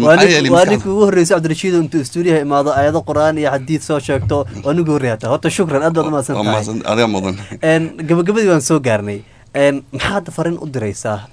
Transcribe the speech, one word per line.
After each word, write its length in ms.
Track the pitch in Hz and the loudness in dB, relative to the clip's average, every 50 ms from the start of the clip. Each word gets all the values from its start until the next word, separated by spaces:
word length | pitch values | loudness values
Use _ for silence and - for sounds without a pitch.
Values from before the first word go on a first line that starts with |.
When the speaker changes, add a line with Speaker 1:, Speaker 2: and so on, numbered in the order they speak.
Speaker 1:
Waa 40 | 120 | 4
Speaker 2:
Maxaa 200 | 151 160 180 - | 6 6 6 6
Speaker 1:
nin-, 80 | 180 170 | 6 6
Speaker 2:
yeelay 160 | 151 147 - | 4 4 4
Speaker 1:
waa 80 | 175 | 4
Speaker 2:
markaan 160 | 170 185 196 208 | 4 6 4 2
Speaker 1:
ninkii 160 | 208 202 196 | 0 0 -2
ugu 140 | 196 208 208 | 2 2 2
horreysay 300 | 196 190 180 170 170 196 | 4 4 2 2 4 2
Cabdirashiid 360 | 170 160 160 160 165 - 190 180 | 0 0 -2 -4 -2 -2 0 0
intuu 260 | 170 160 143 170 160 135 | 0 0 0 -2 -4 -4
stuudiyaha 360 | 127 - 170 175 180 160 156 | -4 -4 -2 0 2 2 2
imaado, 280 | 143 143 143 143 139 147 139 | 2 0 0 0 0 2 0
aayado 260 | 139 143 147 156 160 - | 2 2 2 0 0 -2
Qur'aan 320 | - 143 147 151 156 156 | -2 0 0 0 0 0
iyo 120 | 156 151 139 135 | 0 -2 -2 -2
xadiis 320 | 139 131 135 160 143 - | -2 -2 -4 -4 -4 -2
soo 140 | - 156 143 | -2 -4 -2
sheegto, 380 | - - 143 131 98 104 147 143 135 - - 104 - | -2 -2 -2 -2 -2 -2 -2 -2 -2 -6 -10 -6 -4
waa 80 | 139 151 | -2 0
ninkii 200 | 175 170 156 147 | 0 0 0 0
horreeyay 160 | 143 131 123 113 | 0 0 -2 -2
hataa. 140 | 107 - 113 | -4 -2 -2
Horta 200 | 135 156 - 160 | -2 -2 -2 -2
shukran, 340 | 160 - 190 160 143 139 151 | 0 0 0 0 0 0 0
aad 80 | 165 165 | 2 0
baad 140 | 160 151 | 0 0
u 20 | 156 | 0
mahadsan 260 | 156 143 131 - 139 | -2 -2 -2 -2 -4
Speaker 2:
Waa 60 | 104 107 | -2 0
Speaker 1:
tahay. 100 | 104 107 | 0 0
Speaker 2:
mahadsan, 240 | 107 104 110 110 113 - - | -2 -2 -4 -6 -6 -4 0
adiga 180 | 107 113 120 | 0 2 2
mudan. 280 | 113 104 95 95 95 92 101 104 - 107 - | 2 0 -2 -4 -4 -6 -8 -10 -14 -10 -2
Speaker 1:
Een, 220 | - 160 160 160 165 160 - - | 0 0 2 2 0 -4 -8 -8
gabagabadii 480 | 160 147 170 175 175 185 208 226 214 190 | -2 0 0 0 2 0 0 0 2 2
waan 120 | 170 151 131 | 2 2 2
soo 140 | - 160 151 | 0 0 0
gaarnay. 400 | 127 123 110 104 101 104 104 101 - - - - - - - | 2 0 0 0 -2 -6 -8 -10 -12 -18 -20 -20 -20 -8 -2
Een, 200 | 139 139 143 139 135 135 - | 2 2 2 2 0 -6 -10
maxaad 360 | - 131 - - 196 202 175 170 - | -10 -6 -4 -4 -2 -4 -4 -6 -6
fariin 240 | - 160 170 170 - | -4 -4 -4 -4 -6
u 60 | - 151 | -8 -8
diraysaa? 460 | 131 127 110 104 98 - - 113 104 101 107 - | -6 -6 -6 -6 -6 -6 -6 -6 -6 -6 -8 -10